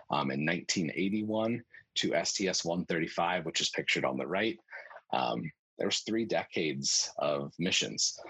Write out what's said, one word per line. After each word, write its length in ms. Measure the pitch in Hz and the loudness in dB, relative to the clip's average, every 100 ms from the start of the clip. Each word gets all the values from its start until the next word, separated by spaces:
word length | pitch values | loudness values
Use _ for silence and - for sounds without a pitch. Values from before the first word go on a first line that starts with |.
| - | -2
um, 200 | 71 69 | 0 0
in 140 | 69 76 | 0 0
nineteen 440 | 85 - 98 80 - | 0 0 0 0 0
eighty-one, 640 | 98 107 107 110 113 117 - - - - | 0 0 0 0 0 -2 -6 -20 -8 -2
to 200 | - 76 | 2 2
S 160 | - | 2
T 160 | - 92 | 0 0
S 160 | - | 0
one 220 | 85 87 85 | 0 0 0
thirty-five, 580 | 85 82 - 85 90 | 0 0 0 0 0
which 160 | 80 - | -2 -2
is 80 | 90 | -2
pictured 380 | - 73 80 67 | 0 0 2 2
on 100 | 65 | 0
the 100 | 65 | -2
right. 320 | 92 110 - - - - - - | 0 0 -2 -10 -16 -16 -18 -4
Um, 400 | 65 60 58 - - _ - | 0 0 -2 -6 -10 _ -4
there 100 | 98 | -2
was 120 | - | -2
three 240 | - 110 | 0 -2
decades 880 | 107 85 - - 78 69 67 - - - | 2 0 0 -2 -2 0 2 2 0 0
of 340 | 71 71 71 - | 0 2 -2 -2
missions, 580 | 87 - - - - - | 0 2 0 0 -2 -2